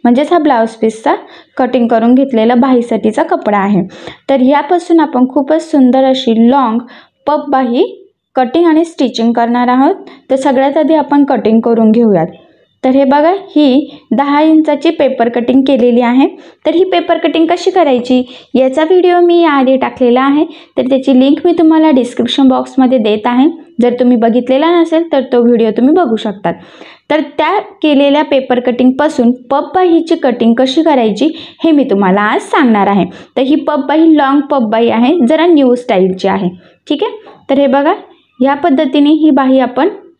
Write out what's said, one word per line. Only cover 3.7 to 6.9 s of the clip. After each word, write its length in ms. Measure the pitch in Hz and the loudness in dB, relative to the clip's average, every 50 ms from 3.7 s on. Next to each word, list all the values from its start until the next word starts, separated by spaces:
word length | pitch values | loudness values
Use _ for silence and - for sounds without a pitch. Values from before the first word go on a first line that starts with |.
| 202 180 190 185 - - - - - - _ - | 0 -2 -2 -4 -10 -18 -20 -20 -20 -18 _ -4
तर 100 | 269 269 | -2 0
यापासून 600 | 254 254 294 285 294 - 370 349 349 - 339 330 | 2 2 2 0 0 -2 -2 -4 0 0 0 2
आपण 280 | 311 - - 254 254 254 | 2 0 0 -2 -2 0
खूपच 420 | - 302 277 269 311 320 320 - | -2 -4 -2 0 -2 -2 -2 -2
सुंदर 340 | - 285 262 247 240 262 269 | 0 2 2 2 2 2 2
अशी 460 | 262 262 262 - 233 226 220 226 233 | 2 0 0 -2 -2 0 2 2 2
लाँग 280 | 262 285 262 226 220 240 254 - | 2 2 0 -2 -4 -6 -8 -10